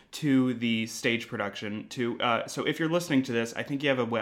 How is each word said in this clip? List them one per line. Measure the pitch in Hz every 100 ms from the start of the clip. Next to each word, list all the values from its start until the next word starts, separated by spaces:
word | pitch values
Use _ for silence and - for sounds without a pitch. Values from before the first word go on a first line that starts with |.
| _
to | - 151 135 127
the | 117 117 113 113
stage | - 123 117 117
production. | 117 101 - 107 104 -
To, | - 120 -
uh, | 123 113 -
so | -
if | 135 151
you're | 160
listening | 170 170 135
to | 131
this, | 117 113 -
I |
think | 117 139
you | 147
have | 127
a | 113
we-, | 113